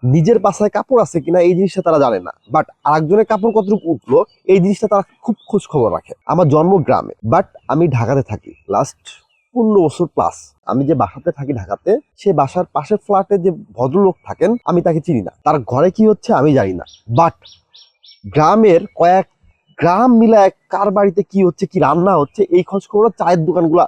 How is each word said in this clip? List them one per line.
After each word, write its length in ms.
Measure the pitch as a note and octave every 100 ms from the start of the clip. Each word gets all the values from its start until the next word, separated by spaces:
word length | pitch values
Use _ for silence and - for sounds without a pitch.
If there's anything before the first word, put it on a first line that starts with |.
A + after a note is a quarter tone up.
| B2
নিজের 340 | C#3+ D#3+ A3+
পাছায় 320 | G3 - G#3
কাপড় 320 | G#3 - B3+
আছে 180 | F#3 E3
কিনা 200 | C#3 F3
এই 140 | F3 F3
জিনিসটা 280 | F#3+ -
তারা 160 | E3+ D#3+
জানে 220 | C3+ G#2
না, 100 | F2+ - -
but 120 | C#3+ D3 _ -
আরেকজনের 400 | D3+ D#3 G3+ A3
কাপড় 280 | G#3+ A3
কতটুকু 380 | G#3+ F#3+ G#3 E3
উঠলো 340 | C#3+ - C3+ G#3 _ -
এই 140 | G3
জিনিসটা 300 | F#3 G#3 G#3+
তারা 140 | G3+ F#3+ _
খুব 120 | - G#3+ -
খোঁজ 180 | G#3 -
খবর 240 | D3+ A2+
রাখে। 220 | E2 - - -
আমার 220 | D3+ E3+
জন্ম 340 | D3+ E3 F#3+
গ্রামে, 300 | C3 A2+ G#1+ - A2+
but 160 | D#3+ G3+ - -
আমি 200 | C#3 E3+
ঢাকাতে 340 | A#2+ A2+ C#3
থাকি 300 | B2+ G#2+ - - -
লাস্ট 300 | G2 C#3 - - - _ _ _ A#3+
পনেরো 300 | A3 G#3 D#3+
বছর 220 | - E3+
প্লাস। 460 | - F2 - - _ -
আমি 200 | A#2 C3+
যে 80 | C3+
বাসাতে 380 | A2 - D3
থাকি 200 | D#3+ C#3
ঢাকাতে, 460 | C3 F#2 G2+ - A3+ - _
সে 160 | G3+
বাসার 320 | D#3+ C3+ F3+ F3+
পাশের 240 | - C#3+ G#3
ফ্ল্যাটে 420 | - G3+ G3 G3+
যে 120 | F3
ভদ্রলোক 680 | E3+ - - C3 D#3 G3 E3 -
থাকেন 300 | G2+ E3+ A#3 -
আমি 180 | F3
তাকে 180 | E3+ D#3+
চিনি 220 | D3+ C#3
না, 80 | F2 - -
তার 160 | D#3
ঘরে 300 | A2+ B2 F3
কি 160 | F#3 A3
হচ্ছে 260 | G#3 -
আমি 200 | G3 C#3+
জানি 200 | C3+ G2
না। 120 | F2+ - - - A#2
But 180 | E3 - - - _ _ _ _ - - G2+
গ্রামের 480 | A#2 D#3 G#3 A3 E3 G3 -
কয়েক 320 | E3+ F#3 F#3 _ _ _ _ -
গ্রাম 380 | E3 F3+ B3+ A#3
মিলায় 340 | A3+ A3+ G3 - _
কার 220 | F#3 G3+
বাড়িতে 320 | G3 G3+ F3+
কি 220 | - G3 F#3
হচ্ছে, 220 | E3+ F#3+
কি 120 | F#3
রান্না 380 | C#3 D#3 F#3 F3+
হচ্ছে, 260 | D3 -
এই 200 | G3+ F3
খোঁজ 260 | F3 G3 -
খবর 200 | G#3 A3
চায়ের 360 | - E3+ F3+ D#3+
দোকানগুলো 420 | E3+ E3 E3